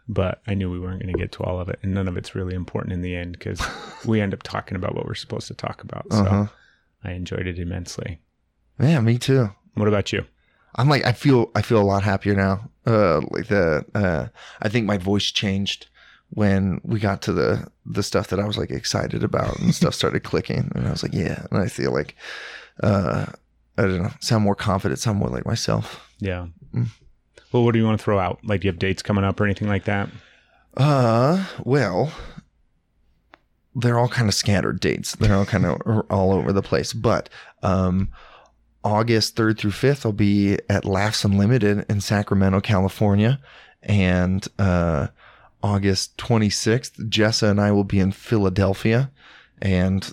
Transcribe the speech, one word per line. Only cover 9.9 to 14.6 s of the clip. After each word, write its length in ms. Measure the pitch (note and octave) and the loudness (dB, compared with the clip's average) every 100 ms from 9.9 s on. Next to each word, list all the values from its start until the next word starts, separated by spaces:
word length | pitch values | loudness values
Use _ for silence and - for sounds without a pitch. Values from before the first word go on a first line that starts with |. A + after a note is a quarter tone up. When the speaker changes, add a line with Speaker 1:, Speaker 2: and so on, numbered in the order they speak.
| G#2 - | 2 0
Speaker 1:
you? 120 | G2+ - _ _ _ _ - | -4 -6 _ _ _ _ 0
Speaker 2:
I'm 140 | C3+ | 2
like, 160 | C3+ - | 4 2
I 60 | |
feel, 380 | A2 C#3+ B2+ A2 G#2+ | 2 4 4 4 0
I 60 | |
feel 180 | - A2+ | 2 4
a 20 | |
lot 200 | G2+ G2 | 4 4
happier 320 | G#2 G2 G2+ G2+ | 2 0 2 2
now. 340 | F#2+ F#2+ A2+ - - | 2 0 -6 -6 0
Uh, 360 | A2 G2 D2+ - | 4 4 4 0
like 180 | G1+ G#2+ | -4 0
the, 380 | G2+ E2+ D2+ - - | 2 2 2 -2 -2
uh, 320 | F#2+ D#2 C2 - - - | 0 0 -4 -10 -20 -8